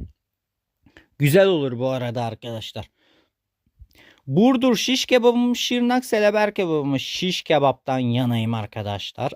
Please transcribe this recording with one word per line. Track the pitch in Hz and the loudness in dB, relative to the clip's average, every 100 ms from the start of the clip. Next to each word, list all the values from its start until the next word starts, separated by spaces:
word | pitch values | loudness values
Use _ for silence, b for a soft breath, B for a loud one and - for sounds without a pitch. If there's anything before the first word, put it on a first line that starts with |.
| - _ _ _ _ _ _ _ _ b b - | -10 _ _ _ _ _ _ _ _ b b -2
Güzel | 143 175 196 | 2 6 6
olur | 170 139 120 | 4 -2 -4
bu | 131 | -4
arada | 131 123 117 | -4 -6 -6
arkadaşlar. | 135 107 123 113 - 113 104 _ _ _ _ _ _ _ _ _ - b b b - | -6 -8 -12 -12 -12 -12 -14 _ _ _ _ _ _ _ _ _ -20 b b b -4
Burdur | 143 240 262 254 226 | 2 4 4 2 2
şiş | - 262 - | 0 -2 2
kebabı | 247 233 240 | 2 4 2
mı? | 247 240 | 0 -2
Şırnak | - 247 240 254 | -2 0 0 0
seleber | 254 220 208 214 208 | 0 0 2 2 0
kebabı | 208 180 151 | 0 -2 0
mı? | 139 135 | 0 -2
Şiş | - - 180 175 | -4 -4 -4 -4
kebaptan | - 151 139 131 - 131 | 0 2 4 2 -2 -2
yanayım | 123 120 123 117 113 | 0 0 0 0 -2
arkadaşlar. | 113 104 113 101 101 - - 127 | -4 -6 -8 -6 -6 -8 -8 -8